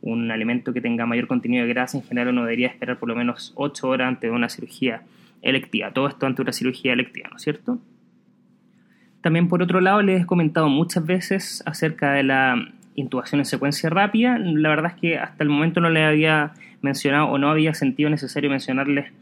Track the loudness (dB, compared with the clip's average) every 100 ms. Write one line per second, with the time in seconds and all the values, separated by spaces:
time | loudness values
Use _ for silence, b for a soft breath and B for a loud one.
0 | -4 -4 -2 -2 -2 -2 -4 -4 -2 -2
1 | -2 -2 -2 -2 0 0 0 -2 -2 -4
2 | -6 -4 0 0 0 0 -2 -4 -8 -6
3 | -4 -2 -2 -4 -12 -6 -6 -4 -2 0
4 | -2 -2 -4 -2 -2 -6 -14 -4 -4 -4
5 | b b b b -2 -2 -2 -6 -4 -2
6 | -2 -2 -4 -2 -4 -2 -4 -2 -2 0
7 | -2 -8 -18 -8 -6 -6 -6 -8 -8 _
8 | _ _ _ _ _ _ _ b b b
9 | b b 0 2 2 2 2 4 4 4
10 | 4 2 2 2 2 2 2 2 2 0
11 | 0 -2 0 -4 -4 -10 -10 -2 -4 0
12 | 0 2 2 2 2 2 -4 -14 _ -8
13 | -4 -6 -2 -2 0 -2 -2 -2 -2 2
14 | 2 2 2 2 0 2 2 2 0 -2
15 | -2 -2 -4 -2 0 2 2 4 4 4
16 | 4 4 4 2 0 B B B -4 0
17 | 2 2 2 2 2 2 2 2 -2 0
18 | 0 0 -2 -4 -2 -2 -2 -2 0 -2
19 | -4 -16